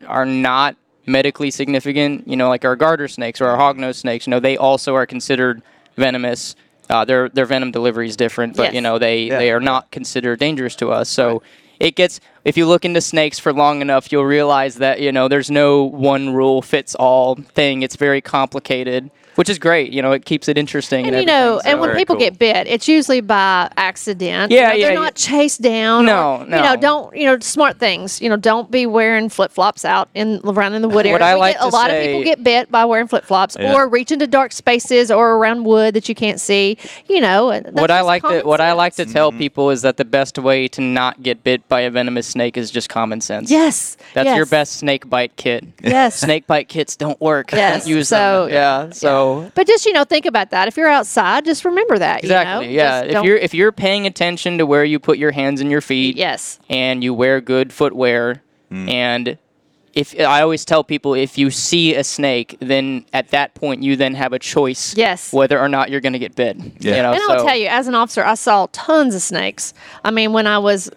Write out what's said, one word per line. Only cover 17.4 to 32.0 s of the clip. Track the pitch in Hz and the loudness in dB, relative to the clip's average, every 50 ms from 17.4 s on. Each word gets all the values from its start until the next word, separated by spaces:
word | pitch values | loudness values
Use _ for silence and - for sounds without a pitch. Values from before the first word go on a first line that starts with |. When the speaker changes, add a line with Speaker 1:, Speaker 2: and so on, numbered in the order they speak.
| 143 _ _ | -8 _ _
Speaker 1:
thing. | - 147 139 135 131 | 0 0 0 0 -2
It's | 131 127 - | -4 -6 -4
very | - 143 143 139 139 | -2 0 0 0 0
complicated, | - - - 139 135 127 - 139 - - 135 127 127 127 123 127 131 135 _ _ _ _ _ | -2 -2 -2 -2 -2 -2 -4 -10 -6 -4 -4 -4 -2 -4 -4 -4 -6 -8 _ _ _ _ _
which | - 175 - | -2 0 0
is | 208 156 | -2 -2
great. | - 165 170 165 139 - | 0 2 2 2 0 -2
You | 127 135 127 | -2 -2 2
know, | 135 | 2
it | 135 135 - | 0 0 0
keeps | - 160 147 - - | -4 -4 -4 -2 -2
it | 147 147 | 0 0
interesting | 147 143 - 147 139 - 139 131 127 - | -2 -2 -4 -6 -4 -2 -2 -2 0 0
Speaker 2:
And, | - | 0
Speaker 1:
and | - 381 | 0 2
Speaker 2:
you | |
know, | 330 311 277 254 233 226 202 | 2 2 4 4 2 0 0
Speaker 1:
everything, | - 262 | 0 0
Speaker 2:
and | 285 302 | 0 2
Speaker 1:
so | |
Speaker 2:
when | 330 - | 0 0
Speaker 3:
Very | - 320 | 0 -2
Speaker 2:
people | 381 - - 208 | -2 -2 -2 -2
Speaker 3:
cool. | 247 | -2
Speaker 2:
get | 220 190 180 | -2 0 0
bit, | 240 220 214 180 - - | 0 0 2 0 -2 -2
it's | 233 233 - - | -4 -4 0 2
usually | 311 311 277 - 269 254 | 2 2 4 2 0 -2
by | 220 202 220 202 196 196 190 180 175 - - - | 0 0 0 2 2 2 2 0 0 -2 -2 -2
accident. | 190 185 185 - - 214 202 180 185 175 180 180 196 214 | -2 -2 -4 -8 -8 -8 -6 -6 -4 -4 -2 -2 0 4
Speaker 1:
Yeah, | 233 254 | 6 6
Speaker 2:
You | 247 226 | 6 6
know, | 220 | 4
Speaker 1:
yeah, | 214 202 | 2 2
Speaker 2:
they're | 240 - | 2 2
Speaker 1:
yeah. | 320 | 0
Speaker 2:
not | 311 311 311 | 0 -4 -4
chased | - - - 269 294 294 294 - - 226 | -4 -4 0 2 2 2 2 0 0 0
down. | 247 226 226 220 220 226 233 240 | 0 0 2 0 2 4 4 4
Speaker 1:
No, | 233 208 185 160 147 135 | 4 4 4 2 0 -2
Speaker 2:
Or, | 123 - | -4 -6
you | 127 | -2
know, | - - 294 277 262 | 0 2 2 2 2
Speaker 1:
no. | 240 | 2
Speaker 2:
don't, | 277 285 294 302 240 - - - | 2 2 2 0 -4 -8 -6 -2
you | 302 | 2
know, | 269 262 247 | 2 2 2
smart | 220 - - 285 294 277 175 - | 0 -6 0 0 0 0 0 0
things. | 240 214 185 170 185 190 - - | -2 -2 -2 -2 -6 -10 -10 -6
You | - 233 | -2 -2
know, | 214 208 | -2 2
don't | 196 226 220 233 233 - | 2 2 2 2 -2 -2
be | 226 254 247 | -2 -2 0
wearing | 233 214 226 220 220 226 220 220 220 | 2 2 2 2 2 2 0 -2 -2
flip-flops | - - 196 - - - 185 202 - - - | -2 -2 -2 -2 0 0 0 0 0 -2 -4
out | - 190 190 185 - _ | -2 0 0 -2 -4 _
in, | 196 214 220 220 196 - | -6 -4 -4 -4 -4 -4
around | 202 196 208 202 196 208 | -2 0 0 0 0 -2
in | 220 220 | -2 -2
the | 226 | 2
wood | 208 214 208 202 | 2 2 2 4
Speaker 1:
What | 202 170 | 4 4
Speaker 2:
area. | 170 | 4
Speaker 1:
I | 175 185 | 4 4
Speaker 2:
We | 190 | 4
Speaker 1:
like | 185 190 202 | 4 2 2
Speaker 2:
get, | - 233 | 2 0
a | 254 | 2
Speaker 1:
to | 240 | 2
Speaker 2:
lot | 233 240 - | 2 2 2
of | 311 | 0
Speaker 1:
say | 311 | 0